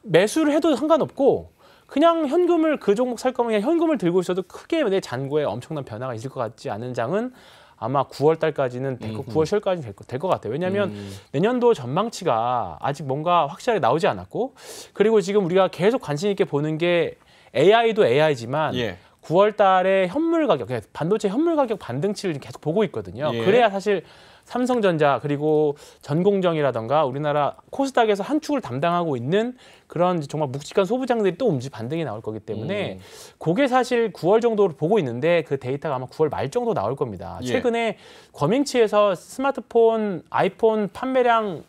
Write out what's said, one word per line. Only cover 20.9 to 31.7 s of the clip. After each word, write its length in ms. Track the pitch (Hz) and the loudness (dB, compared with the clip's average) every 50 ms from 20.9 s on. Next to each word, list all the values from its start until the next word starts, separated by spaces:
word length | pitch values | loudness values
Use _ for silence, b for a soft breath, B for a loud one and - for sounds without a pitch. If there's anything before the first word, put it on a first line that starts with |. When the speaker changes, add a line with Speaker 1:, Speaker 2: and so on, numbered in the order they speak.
Speaker 1:
반도체 360 | _ - 147 165 208 220 - 196 | _ -6 -2 -2 -2 0 0 -2
현물 280 | 185 254 320 339 330 | 0 0 0 0 2
가격 220 | 294 269 220 220 180 | 0 0 -2 -2 -8
반등치를 580 | - - 120 135 156 202 208 - - 190 156 135 | -8 -8 -6 -4 -4 -4 -4 -4 -6 -6 -6 -6
계속 220 | - - - - | -10 -14 -18 -8
보고 240 | - 147 160 214 214 | -6 -4 0 0 0
있거든요. 460 | - - 113 101 92 87 110 147 151 123 | -2 -2 -8 -10 -10 -10 -6 -4 -4 -2
Speaker 2:
예. 100 | 117 113 | 0 2
Speaker 1:
그래야 240 | 180 202 247 240 214 | 4 4 4 4 4
사실 360 | 190 196 185 208 202 175 B B B B B B B B B | 0 -2 -2 0 -2 -2 B B B B B B B B B
삼성전자 760 | _ - 240 254 247 254 240 202 190 170 156 151 143 135 117 | _ -6 -4 -2 0 0 2 2 2 2 4 4 2 2 2
그리고 540 | - 147 143 143 147 156 156 151 151 147 143 143 B B B B | 0 -2 -4 0 0 2 2 2 2 0 -2 -4 B B B B
전공정이라던가 1000 | - - 143 160 180 208 202 196 180 180 165 156 147 135 117 117 113 113 139 156 156 | -8 -4 -2 2 2 2 2 2 0 0 0 2 0 0 0 -2 -2 0 2 2 2
우리나라 520 | 135 127 143 151 147 143 147 147 131 - - _ - | 0 -2 -4 -4 -2 0 0 0 0 -2 -6 _ -14
코스닥에서 540 | - - 277 269 254 247 233 214 208 196 190 | -4 -4 -4 0 2 2 2 2 2 0 0
한 160 | - 277 311 | -2 -2 -4
축을 200 | - - 294 269 | -2 -2 -4 -4
담당하고 560 | - - 117 135 156 170 175 175 175 165 139 | -4 -4 -4 -2 0 0 0 0 0 -2 -4
있는 400 | 120 117 135 175 208 226 247 247 B B B B B B | -4 -2 0 0 0 0 -2 -6 B B B B B B
그런 340 | B - 156 175 180 185 170 | B -2 0 0 2 2 -2
정말 260 | 143 139 - 151 156 135 | -4 -6 -4 -4 -4 -4
묵직한 360 | 123 139 143 - - - 196 | -4 -8 -10 -2 0 0 2
소부장들이 520 | 180 226 254 262 254 247 233 208 190 175 - | 2 0 -4 0 -2 0 0 2 0 0 0
또 80 | 269 | 0
움직-, 240 | 226 160 127 120 139 | 0 0 0 -4 -8